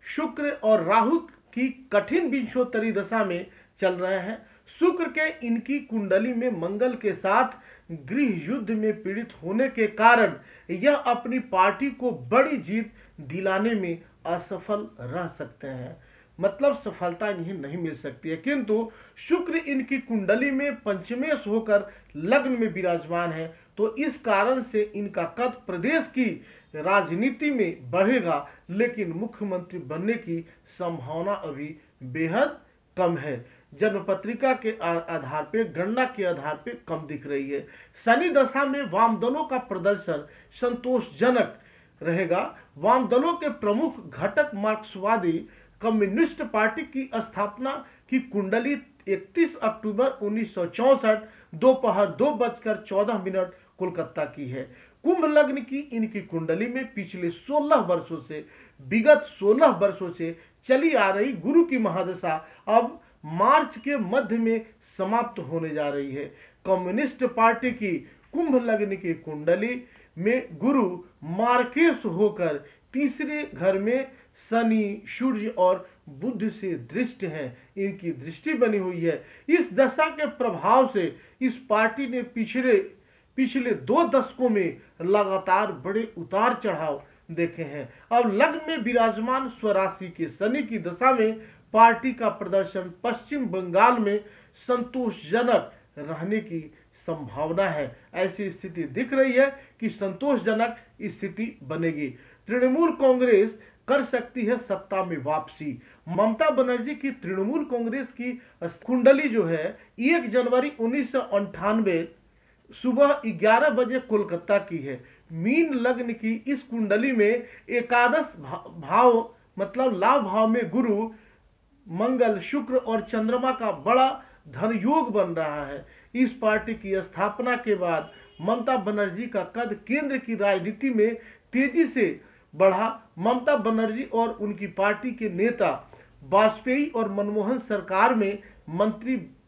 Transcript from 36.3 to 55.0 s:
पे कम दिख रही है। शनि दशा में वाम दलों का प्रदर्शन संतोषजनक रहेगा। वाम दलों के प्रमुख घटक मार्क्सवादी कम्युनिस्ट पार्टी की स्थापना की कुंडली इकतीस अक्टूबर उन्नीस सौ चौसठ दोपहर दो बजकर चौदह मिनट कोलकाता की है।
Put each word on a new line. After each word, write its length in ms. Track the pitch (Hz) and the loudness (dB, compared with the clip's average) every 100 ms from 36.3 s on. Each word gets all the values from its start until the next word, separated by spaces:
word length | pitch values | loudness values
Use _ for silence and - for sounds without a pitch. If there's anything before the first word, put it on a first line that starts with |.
| 165 143 151 | -2 -4 -6
पे 140 | - 240 - | -10 -14 -8
कम 180 | 160 147 | -8 -8
दिख 200 | 151 143 | -10 -6
रही 240 | 139 139 | -6 -4
है। 160 | 143 - - - - | -6 -8 -20 -20 -8
शनि 260 | - 247 349 | 2 4 4
दशा 340 | 277 262 269 | 4 4 2
में 180 | 277 277 | 0 -2
वाम 380 | 254 180 220 214 | -2 2 4 4
दलों 240 | 226 285 | 0 -2
का 140 | 302 254 | -2 -4
प्रदर्शन 680 | - 185 180 202 - 151 147 - - | -4 -2 0 0 -2 -6 -6 -20 -20
संतोषजनक 1080 | - 247 240 247 254 - - 233 247 - - _ _ _ _ | -4 -4 -2 0 0 -2 0 2 4 0 -4 _ _ _ _
रहेगा। 540 | 151 170 175 175 247 - - - | -2 -2 0 0 -2 -10 -20 -2
वाम 300 | 175 254 220 | 2 4 4
दलों 240 | 240 320 | 2 2
के 160 | 339 294 | -2 -4
प्रमुख 600 | - 208 214 320 - 165 | -4 -2 0 0 -4 -16
घटक 400 | - 190 202 294 | -6 -2 0 0
मार्क्सवादी 960 | 202 208 214 - 190 196 226 180 165 - - - _ | 0 -2 -2 -6 -6 0 0 2 -2 -6 -20 -20 _
कम्युनिस्ट 600 | 220 220 196 214 330 - | -2 2 0 2 0 -2
पार्टी 400 | 247 220 214 214 | -4 0 0 0
की 280 | 302 262 262 | -8 -8 -6
स्थापना 720 | 226 - - 208 226 262 294 - - _ | -6 -6 -4 -6 -4 -6 -6 -12 -20 _
की 80 | 262 | -4
कुंडली 540 | - 202 190 220 254 285 - _ - | -2 -4 0 0 0 -4 -6 _ -4
इकतीस 480 | 190 - - 330 - | -4 -4 0 0 2
अक्टूबर 500 | 220 220 214 202 262 | -2 -2 -4 0 0
उन्नीस 480 | 262 202 220 220 | 0 -4 -2 -4
सौ 120 | - 170 | -4 -6
चौसठ 540 | - 247 269 220 214 220 - _ | 0 4 6 6 2 0 -20 _
दोपहर 520 | 160 247 262 233 190 208 | 4 6 6 4 2 2
दो 240 | 139 175 | 4 0
बजकर 460 | 202 233 233 220 214 | 2 -2 -2 -4 -4
चौदह 420 | - 196 208 214 | -2 0 0 0
मिनट 320 | 185 190 180 - _ _ | -2 -2 -2 -6 _ _
कोलकाता 460 | 185 170 - - | -6 -4 -6 -4
की 240 | 147 - 135 | -6 -6 -8
है। 140 | 131 131 - - _ | -8 -10 -14 -20 _